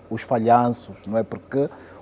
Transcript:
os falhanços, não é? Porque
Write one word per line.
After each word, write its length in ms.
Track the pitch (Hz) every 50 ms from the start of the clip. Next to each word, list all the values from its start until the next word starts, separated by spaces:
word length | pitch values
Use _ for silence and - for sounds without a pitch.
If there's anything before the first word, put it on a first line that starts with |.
| - -
os 100 | 113 113
falhanços, 760 | - - 127 113 110 117 120 120 120 120 117 - - - 98 - -
não 100 | 98 110
é? 60 | 113 107
Porque 440 | - 110 98 - - 131 139 143 - - - - - - -